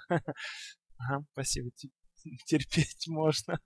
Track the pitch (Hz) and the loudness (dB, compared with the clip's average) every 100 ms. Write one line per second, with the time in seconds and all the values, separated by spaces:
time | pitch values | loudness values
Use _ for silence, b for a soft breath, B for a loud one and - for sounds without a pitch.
0 | - 180 - B B B B - - - | 2 0 0 B B B B -16 -18 -8
1 | 123 143 147 - 135 - 120 - 135 _ | -2 -2 -2 -6 -2 -2 -4 -8 -14 _
2 | _ - - 131 - 151 - - 147 - | _ -20 -16 -14 2 2 4 2 2 0
3 | - 160 156 151 - 165 | -4 2 4 4 0 -4